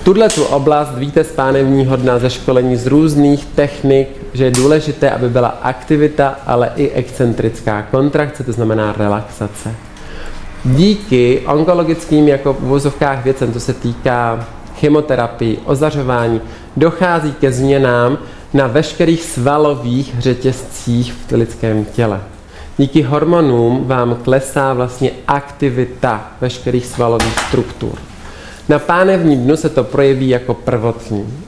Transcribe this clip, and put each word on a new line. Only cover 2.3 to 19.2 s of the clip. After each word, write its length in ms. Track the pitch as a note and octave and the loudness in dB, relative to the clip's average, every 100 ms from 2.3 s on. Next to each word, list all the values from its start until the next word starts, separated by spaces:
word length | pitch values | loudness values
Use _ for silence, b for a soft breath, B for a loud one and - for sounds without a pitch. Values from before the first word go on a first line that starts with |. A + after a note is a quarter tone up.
| - - B2+ B2 B2 | -2 2 2 2 0
z 120 | B2 | 2
různých 580 | C#3+ D#3+ C#3+ C#3+ C#3+ - | 4 4 4 4 2 0
technik, 600 | - C#3+ - C#3 C3+ C3+ - - | 0 0 0 2 4 2 -6 -10
že 120 | B2+ C3 | 0 2
je 60 | |
důležité, 580 | B2 C3+ D#3 D3+ C#3+ C#3 | 4 4 2 0 0 0
aby 200 | - B2 | 2 0
byla 180 | A#2+ A#2+ | 2 0
aktivita, 920 | - A#2+ C#3 - D3+ D3 D3 C#3 C3+ - | -2 -4 -6 -2 2 2 2 0 0 -2
ale 260 | B2 A#2+ - | 0 0 0
i 140 | C#3+ | -2
excentrická 920 | - A#2+ - B2 A2 B2 - - G#2 G#2+ | -2 -6 -2 0 0 -2 -2 -4 -4 -2
kontrakce, 520 | C3 C#3+ D3+ D3 - | 0 0 0 -2 -4
to 80 | B2+ | -6
znamená 440 | A2+ A2+ A2 G#2+ G#2 | -2 0 0 0 0
relaxace. 760 | G#2 G#2 G#2+ - G#2 - G#2+ A2+ - B B B B B B - B2+ | 0 -2 -4 -8 -8 -8 -10 -10 -14 B B B B B B -6 0
Díky 760 | C3 G3 G#3 - B2+ B2 C3 - | 4 4 2 2 2 4 2 2
onkologickým, 800 | C#3+ D#3+ F3 E3 E3 - D3+ D3+ | 0 2 2 2 -2 2 4 4
jako 260 | C#3 C#3+ | 4 0
v 100 | C3+ | -2
uvozovkách, 600 | B2+ C#3 C#3+ C3 C#3+ C3+ | 0 0 0 0 -2 0
věcem, 300 | B2 C3 A#2+ | -2 0 -2
co 60 | A#2 | -2
se 140 | - | -4
týká 760 | B2 B2 A#2 C3+ B2 A#2 A2+ A#2 - - - | -4 -4 -2 -2 0 0 -2 -8 -14 -16 -2
chemoterapii, 800 | D3+ D3+ D3+ B2+ A#2 - A#2 A2 - | 2 2 2 0 -2 -2 -2 -2 -2
ozařování, 760 | C3 D3+ C#3+ B2+ B2 A#2 A2+ B B B - | 0 0 -2 -2 0 0 -2 B B B 0
dochází 540 | D#3+ E3 F3+ E3+ D3+ | 0 2 0 0 -2
ke 200 | C3+ C3+ | 0 0
změnám 680 | B2 C3+ C#3 C3+ A#2+ A#2+ C#3+ B B B | 2 2 4 4 4 2 0 B B B
na 140 | C#3 C3+ | 0 2
veškerých 560 | B2+ E3 - E3 E3 | 2 0 0 2 2